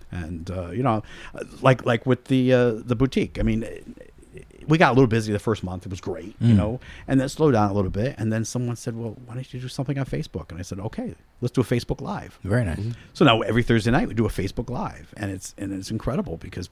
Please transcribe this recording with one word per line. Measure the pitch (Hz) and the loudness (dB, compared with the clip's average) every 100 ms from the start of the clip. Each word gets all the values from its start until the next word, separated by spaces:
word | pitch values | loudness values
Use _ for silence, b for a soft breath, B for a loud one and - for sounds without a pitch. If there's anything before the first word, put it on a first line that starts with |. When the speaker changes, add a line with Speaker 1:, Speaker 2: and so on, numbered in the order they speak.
| b | b
Speaker 1:
And, | 92 80 85 82 | -10 -8 -10 -8
uh, | 90 87 | -8 -6
you | 95 | -2
know, | 117 110 B B B - - - | 0 0 B B B -14 -14 0
like, | 135 127 127 | 4 4 2
like | 117 - | 0 2
with | 123 - | 0 2
the, | 131 127 | 2 4
uh, | 127 123 110 | 4 4 0
the | 120 117 | -2 0
boutique, | 131 220 - 110 | 2 2 -2 -2
I | |
mean, | 107 110 117 - - - - - - - - - - | 0 0 -4 -12 -16 -20 -20 -20 -20 -20 -20 -10 4
we | 160 | 6
got | 165 | 8
a | |
little | 123 131 | 6 4
busy | 113 107 | 2 0
the | 101 | -2
first | - 104 | 0 -2
month. | 90 92 92 | -2 -8 -8
It | |
was | 95 | -10
great, | - 85 87 - | -8 -8 -10 0
you | 117 | 6
Speaker 2:
Mm. | 104 | 6
Speaker 1:
know, | 104 127 B B B | 4 -2 B B B
and | 135 | 0
then | 135 | 0
slowed | - 151 | 2 4
down | 117 104 | 4 4
a | |
little | 101 92 | 2 0
bit. | 98 117 - | 0 -2 -2
And | 113 | -2
then | 110 113 | -2 -2
someone | 123 120 120 | -4 -4 -6
said, | - 113 | -8 -8
"Well, | 113 104 123 | -10 -12 -14
why | 120 | -12
don't | 127 | -12
you | 127 | -12
do | 127 | -10
something | - 139 139 | -8 -4 -4
on | 131 | -4
Facebook?" | 139 156 92 78 | -6 -6 -8 -10
And | 82 | -12
I | |
said, | - 98 | -10 -8
"Okay, | 101 - 247 - _ - | -8 -8 -10 -10 _ -6
let's | 123 | -4
do | - | 0
a | 120 | 0
Facebook | 120 - 139 | 0 -2 -8
Live." | - 208 - - | -6 -8 -10 -10
Speaker 2:
Very | 95 117 | -2 0
nice. | 123 117 | 0 -2
Speaker 3:
Mm-hmm. | 107 117 B | -6 -8 B
Speaker 1:
So | - 147 | 4 6
now | 113 | 6
every | 113 110 | 4 2
Thursday | 117 117 110 | 4 4 4
night | 127 - | 2 2
we | |
do | 110 107 | 0 -2
a | |
Facebook | - 95 - 113 | 0 -6 -6 -8
Live, | 120 156 - - - | -6 -6 -10 -18 -8
and | 101 | -8
it's, | 95 - - | -8 -12 -12
and | 98 | -10
it's | 95 98 | -8 -6
incredible | 110 - 143 180 82 | -6 -4 -4 -4 -8
because | - - 92 | -10 -12 -4